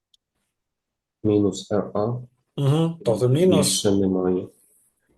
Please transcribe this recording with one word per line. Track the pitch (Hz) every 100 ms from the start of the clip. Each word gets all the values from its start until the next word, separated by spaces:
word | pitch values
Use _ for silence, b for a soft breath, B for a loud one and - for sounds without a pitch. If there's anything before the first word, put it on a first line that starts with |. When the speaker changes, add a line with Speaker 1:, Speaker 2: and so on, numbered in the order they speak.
| _ _ _ _ _ _ _ _ _ _ _ _
Speaker 1:
Мінус | 107 104 101 90 -
Р | 104 90
А. | 98 107 123 - _ _ -
Speaker 2:
Угу, | 139 151 165 165
тобто | - 104 127
мінус | 139 185 - -
Speaker 1:
Більше | - 107
немає. | 98 95 92 92 92 95 _ _ _ _ _ _